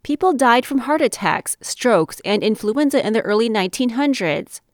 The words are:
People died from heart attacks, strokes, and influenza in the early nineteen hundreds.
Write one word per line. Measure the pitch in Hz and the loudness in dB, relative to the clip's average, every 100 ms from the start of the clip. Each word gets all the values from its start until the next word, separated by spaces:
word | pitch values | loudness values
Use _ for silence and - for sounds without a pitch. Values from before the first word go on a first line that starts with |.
People | - 294 370 | -6 0 0
died | 277 254 240 240 | 2 4 4 2
from | 269 | -4
heart | 254 311 | 0 0
attacks, | 277 - 175 - - - | 0 0 -2 -2 -6 -12
strokes, | - - 247 196 160 - | -10 -2 2 2 2 -6
and | - 208 | -4 0
influenza | 220 220 208 247 294 277 - | 0 -2 -2 0 0 0 0
in | |
the | 220 | -2
early | - 208 233 | 0 0 2
nineteen | 214 185 - 247 | 0 -2 -2 -2
hundreds. | 226 285 262 190 - - - _ | 0 0 0 -2 -4 -6 -18 _